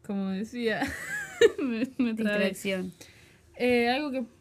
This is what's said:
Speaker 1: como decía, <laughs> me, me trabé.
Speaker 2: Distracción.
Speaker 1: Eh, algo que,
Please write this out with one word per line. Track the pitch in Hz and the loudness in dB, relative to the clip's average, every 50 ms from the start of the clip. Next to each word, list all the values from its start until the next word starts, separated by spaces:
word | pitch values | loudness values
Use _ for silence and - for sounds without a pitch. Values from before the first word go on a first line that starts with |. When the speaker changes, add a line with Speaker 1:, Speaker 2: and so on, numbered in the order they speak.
| - | -8
Speaker 1:
como | - 202 196 196 190 | -4 -4 -2 -2 -2
decía, | 190 190 226 226 247 240 233 220 208 156 - 285 - - - - 784 807 784 762 | -2 -4 -6 -6 -6 -2 -2 0 0 0 -2 -4 -4 -8 -8 -8 -8 -8 -8 -10
<laughs> | 740 719 480 - - - | 4 6 6 6 6 2
me, | 294 254 233 226 262 262 - - | -2 -2 0 -2 -4 -4 0 0
me | 247 233 220 | 0 0 0
trabé. | 220 220 208 208 208 196 196 | 0 -2 0 2 2 0 0
Speaker 2:
Distracción. | 190 - - 196 190 185 185 185 - - - - - - - - - - _ - - - | 0 -4 -4 -4 -2 -2 -4 -6 -10 -14 -20 -20 -20 -20 -20 -20 -20 -20 _ -20 -6 -2
Speaker 1:
Eh, | 240 247 247 240 233 233 | 0 2 4 4 4 2
algo | 254 269 302 294 | 2 0 -2 -2
que, | 254 262 240 220 - _ | -4 -4 -6 -6 -12 _